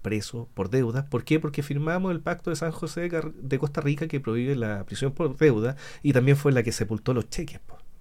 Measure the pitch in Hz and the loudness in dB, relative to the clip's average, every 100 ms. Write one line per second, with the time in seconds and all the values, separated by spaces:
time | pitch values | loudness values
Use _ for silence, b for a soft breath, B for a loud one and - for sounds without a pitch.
0 | 98 107 98 117 113 - 95 127 120 120 | -4 -4 -4 -8 -10 -6 0 2 2 0
1 | 139 - - 156 156 147 143 143 156 175 | -2 -4 2 2 2 -4 -4 -2 0 0
2 | 185 170 - 175 - 156 165 160 160 - | 0 -2 -2 -4 -4 -2 -4 -4 -6 -4
3 | 175 165 156 - 135 135 147 151 143 147 | -2 -2 -4 -8 -2 0 0 0 0 0
4 | 160 139 120 113 123 139 110 101 95 98 | -2 -4 -2 -2 0 0 -2 -4 -6 -4
5 | 135 - 160 131 151 113 117 139 B B | -4 0 -2 6 6 6 2 -2 B B
6 | 143 131 131 139 143 127 113 - 101 107 | 4 6 6 6 6 4 2 0 -2 -2
7 | - 127 107 - 156 - - - - - | 0 -2 -2 -6 -6 -10 -12 -14 -14 -16